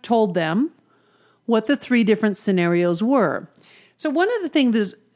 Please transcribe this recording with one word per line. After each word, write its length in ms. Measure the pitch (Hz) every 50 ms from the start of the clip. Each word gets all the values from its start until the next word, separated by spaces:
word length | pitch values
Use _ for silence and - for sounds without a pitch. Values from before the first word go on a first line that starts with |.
told 320 | - - 233 233 220 190 175
them 380 | 180 165 160 180 208 277 339 - _ _ _ _ _ _ _ _ _ _ _ _ _ _
what 220 | - 233 220 220 220
the 100 | 285 -
three 260 | - - 247 233 226
different 320 | 190 214 208 220 214 196
scenarios 640 | - - - 196 180 175 170 175 175 175 175 175 165
were. 460 | 214 233 277 269 202 156 127 - - - _ _ _ - - - - _ _ -
So 120 | - 311
one 180 | 269 320 359 415 494
of 60 | 440
the 80 | 370 294
things 260 | - 311 269 247 220
is, 200 | 226 208 185 - - _ _ _